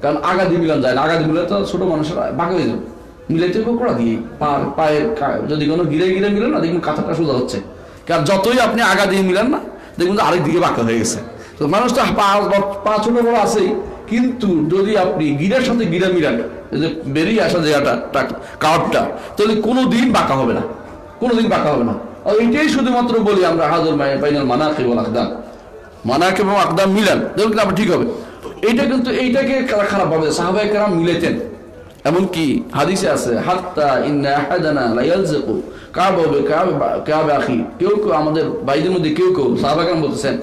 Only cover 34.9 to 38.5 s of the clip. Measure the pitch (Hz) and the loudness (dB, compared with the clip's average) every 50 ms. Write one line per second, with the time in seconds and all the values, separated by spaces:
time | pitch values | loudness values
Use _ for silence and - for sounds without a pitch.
34.9 | 113 117 127 156 175 196 190 160 147 - - - 107 92 - - - - - - | 0 0 2 2 2 2 0 0 0 -2 -2 -2 -4 -4 -4 -8 -12 -16 -18 -8
35.9 | - 165 180 196 185 170 160 151 139 143 135 - 151 156 185 190 147 143 139 - | -2 0 0 2 2 2 2 2 2 2 0 0 0 0 0 0 0 0 -2 -2
36.9 | - - - 151 151 151 156 - 185 160 151 139 127 107 - - - - 165 202 | -2 -2 -2 -2 0 0 2 2 0 0 0 0 -2 -2 -2 -4 -4 -2 0 0
37.9 | 208 208 208 202 165 151 151 151 156 160 147 131 | 2 2 0 0 0 0 0 0 0 0 0 -2